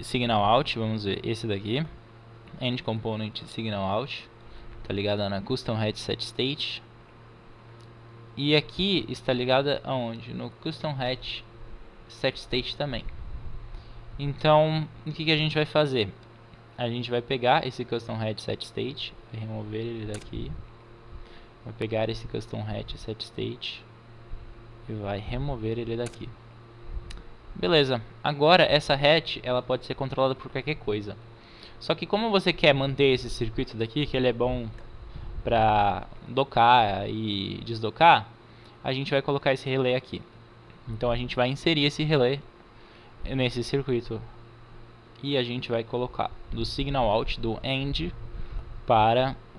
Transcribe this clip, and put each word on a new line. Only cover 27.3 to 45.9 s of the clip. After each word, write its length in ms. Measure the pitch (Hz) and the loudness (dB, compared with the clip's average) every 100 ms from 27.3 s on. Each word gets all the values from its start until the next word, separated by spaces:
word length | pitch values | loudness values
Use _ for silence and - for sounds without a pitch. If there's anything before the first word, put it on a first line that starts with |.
| - - - | -18 -14 -4
Beleza, 480 | 180 160 135 123 110 - | 4 4 4 0 -4 -6
agora 420 | - 143 151 180 156 | -4 2 6 8 8
essa 300 | 147 - 139 | 4 4 4
hatch, 440 | 143 165 - - | 6 6 2 -6
ela 200 | 127 127 | -2 -2
pode 240 | 123 127 - | 0 -4 -2
ser 80 | 135 | -6
controlada 400 | 135 120 131 131 | -4 2 2 0
por 160 | 123 | -4
qualquer 240 | 135 127 151 | -6 -4 -4
coisa. 420 | - 104 104 95 - - - - - - | -2 -2 -4 -10 -16 -20 -20 -20 -18 -14
Só 160 | - 170 | -4 -4
que 120 | 170 | 0
como 240 | 202 226 | 0 4
você 220 | 196 185 | 4 2
quer 200 | 160 160 | 6 6
manter 420 | 139 135 135 139 127 | 6 4 6 6 6
esse 160 | 120 | 2
circuito 460 | - 117 - 131 110 | -2 -2 -2 -4 -2
daqui, 300 | 113 151 147 | -2 0 0
que 100 | 135 | 2
ele 100 | 127 | 2
é 60 | |
bom 360 | 117 123 127 113 - - - - - - - - | 2 0 0 -4 -10 -14 -14 -14 -12 -8 -6 0
pra 600 | 117 110 107 101 90 - - - | 4 6 6 4 2 -6 -14 -6
docar 800 | 123 139 120 117 123 107 98 101 | -2 2 6 8 8 6 2 -2
e 520 | 110 110 101 98 98 110 | -4 -2 -2 -2 -6 -6
desdocar, 640 | 113 110 - 165 127 107 - - - - - | -4 -4 6 8 8 4 -10 -20 -20 -20 -8
a 100 | 131 | -4
gente 180 | 131 135 | -2 0
vai 120 | 139 | 0
colocar 300 | 143 139 143 | 2 2 2
esse 160 | 135 135 | 2 2
relé 260 | 131 127 127 | 2 2 2
aqui. 280 | - - - - - - - - - | -2 -10 -12 -20 -20 -20 -20 -18 -10
Então 220 | 110 120 | -2 0
a 60 | 120 | 0
gente 200 | 123 - | 0 2
vai 120 | 123 | 2
inserir 360 | 139 170 156 143 | 2 2 4 2
esse 180 | - | 2
relé 380 | 151 151 123 143 - - - - - - - - - | 2 4 4 2 -6 -20 -20 -20 -20 -20 -20 -10 -4
nesse 380 | 135 127 120 | 0 0 0
circuito. 580 | 113 139 135 120 117 113 - - - - - - - - - - | 0 -2 0 -2 -2 -8 -8 -16 -20 -20 -20 -18 -18 -20 -20 -10
E 140 | 139 139 | -2 0
a 60 | |
gente 280 | 120 120 120 | 0 -2 -2
vai 120 | 117 | -2
colocar 480 | 113 | -2